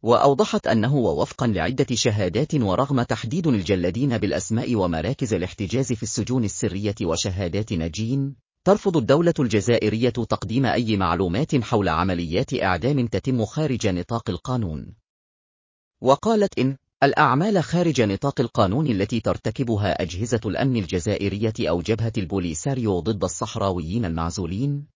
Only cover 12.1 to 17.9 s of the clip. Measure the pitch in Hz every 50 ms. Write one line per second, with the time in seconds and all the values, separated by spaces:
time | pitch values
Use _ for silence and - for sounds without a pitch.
12.1 | 92 87 87 78 78 98 135 - 147 - - 95 92 87 82 123 147 139 120 113
13.1 | - 98 - 135 127 123 110 101 - 151 156 147 131 107 - 107 90 87 90 -
14.1 | 117 117 - - 98 82 _ - 127 123 110 87 78 71 53 53 - _ _ _
15.1 | _ _ _ _ _ _ _ _ _ _ _ _ _ _ _ _ _ _ - 123
16.1 | 135 - - 214 226 214 202 190 - - 127 135 135 - _ _ _ _ - -
17.1 | - - 156 135 123 135 170 220 214 185 151 - - 170 180 170